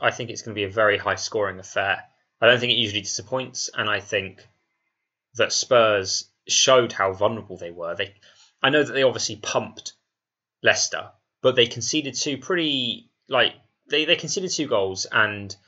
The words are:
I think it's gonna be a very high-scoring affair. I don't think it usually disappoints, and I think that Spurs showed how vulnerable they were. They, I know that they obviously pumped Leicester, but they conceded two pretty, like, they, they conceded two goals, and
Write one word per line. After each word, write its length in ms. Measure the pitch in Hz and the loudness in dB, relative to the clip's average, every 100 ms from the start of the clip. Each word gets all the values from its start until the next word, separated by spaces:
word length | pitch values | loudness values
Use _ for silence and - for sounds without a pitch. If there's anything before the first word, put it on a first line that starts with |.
I 100 | 120 | -2
think 180 | - 120 | 0 -8
it's 140 | 104 | -10
gonna 100 | 117 | -10
be 120 | 104 98 | -6 -2
a 40 | |
very 280 | 107 104 101 | 2 2 2
high-scoring 640 | 101 90 - 110 101 92 | 0 -4 -4 -2 -2 -6
affair. 440 | 92 98 98 92 - _ _ _ | -8 -4 -2 -2 -6 _ _ _
I 40 | 117 | 4
don't 140 | 123 | 4
think 140 | 123 | 2
it 40 | 120 | 0
usually 240 | 107 104 | 0 -4
disappoints, 680 | 98 - 107 131 123 - - - | -6 -10 -6 -8 -6 -10 -8 -4
and 140 | 107 | -2
I 120 | 101 | -4
think 460 | - 104 95 - _ _ _ _ _ _ _ _ _ 113 | -2 -4 -6 -14 _ _ _ _ _ _ _ _ _ -2
that 160 | 110 | -2
Spurs 800 | - - 123 110 101 95 - - _ - | 0 4 6 6 4 0 -6 -8 _ -2
showed 440 | - - 131 117 | 2 6 6 4
how 220 | - 98 | 0 -2
vulnerable 440 | 95 101 113 98 90 | 2 0 0 -8 -14
they 140 | 87 | -12
were. 240 | 87 85 87 | -10 -8 -6
They, 180 | 98 - _ _ _ _ | -8 -8 _ _ _ _
I 80 | 135 | 2
know 140 | 151 | 4
that 100 | 127 | 2
they 80 | 131 | 2
obviously 360 | 131 110 - 107 | 2 2 -6 -8
pumped 560 | - 123 113 - - - _ _ _ _ _ _ | -4 -4 -4 -12 -18 -18 _ _ _ _ _ _
Leicester, 480 | 113 101 - 78 - _ _ _ | 2 2 -2 -6 -12 _ _ _
but 140 | 131 123 | 2 4
they 100 | 117 | 2
conceded 500 | 120 - 156 139 131 | 0 -4 -4 -4 -6
two 220 | 151 135 | -6 -6
pretty, 720 | - 180 156 139 120 - - _ _ | -4 -2 -2 -2 -4 -8 -14 _ _
like, 260 | 131 110 - _ _ _ | 0 0 -2 _ _ _
they, 160 | 151 156 | -2 0
they 100 | 165 | -2
conceded 360 | 156 202 185 | -2 -6 -4
two 160 | - 139 | -4 0
goals, 400 | 110 98 95 - | 0 0 -4 -2
and 440 | 120 107 101 101 - | 0 0 -2 -12 -16